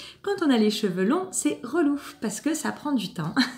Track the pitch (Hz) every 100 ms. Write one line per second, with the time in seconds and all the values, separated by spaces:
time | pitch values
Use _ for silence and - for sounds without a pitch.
0 | - - - 392 311 233 214 208 196 175
1 | 190 339 370 - 294 - 233 339 285 285
2 | - - 220 - 285 311 214 - 294 269
3 | 180 - 156 240 247